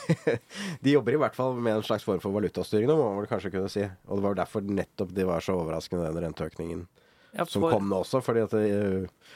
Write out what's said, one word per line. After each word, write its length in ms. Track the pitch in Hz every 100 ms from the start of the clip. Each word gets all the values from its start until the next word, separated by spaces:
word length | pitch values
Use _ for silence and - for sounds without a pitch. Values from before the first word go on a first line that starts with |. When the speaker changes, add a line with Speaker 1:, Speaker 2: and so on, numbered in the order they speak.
| - 165 -
Speaker 1:
<laughs> 540 | 117 _ - 196 151
De 80 | 135
jobber 220 | 143 117
i 60 | 147
hvert 120 | 117
fall 200 | - 131
med 220 | 123 117 107
en 60 | -
slags 160 | 107
form 160 | - 92
for 120 | 101
valutastyring, 540 | 104 92 92 92 107 120
nå 80 | 156
må 100 | 120
man 60 | 101
vel 80 | 104
kanskje 220 | 104 92
kunne 180 | 95 98
si. 140 | 101 101 95 -
Og 100 | 98
det 60 |
var 100 | 101
derfor 260 | 92 87 110
nettopp 500 | 101 98 - - 92
det 120 | 95 92
var 140 | 82
så 140 | -
overraskende, 560 | 92 80 80 - 87 80
den 120 | 82 85
renteøkningen 600 | - 78 - 82 85 87 _ _ _ _
Speaker 2:
Ja, 100 | -
Speaker 1:
som 180 | 170 202
Speaker 2:
for 80 | 165
Speaker 1:
kom 180 | 113 98
nå 120 | 95
også, 180 | 85 131
fordi 200 | 127 117
at, 120 | 104
eh, 520 | 107 107 101 101 95 92 _ -